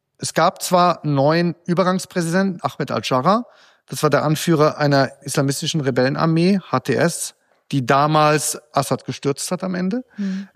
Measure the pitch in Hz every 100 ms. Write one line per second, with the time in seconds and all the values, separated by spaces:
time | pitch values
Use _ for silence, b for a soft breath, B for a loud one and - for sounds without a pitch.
0 | _ _ - - 165 190 - 180 175 160
1 | 151 139 143 165 175 - - 170 180 185
2 | - 185 165 180 196 170 135 - 147 113
3 | - 131 143 214 240 b b b b 139
4 | 151 135 139 156 - 156 151 151 147 139
5 | 131 - 143 156 139 135 156 160 135 127
6 | 127 151 160 160 175 196 - 131 - 117
7 | 165 - - - _ _ - 139 120 139
8 | 151 156 151 151 - - - - 131 127
9 | - - 139 139 - 180 190 180 185 240
10 | 254 - 196 190 196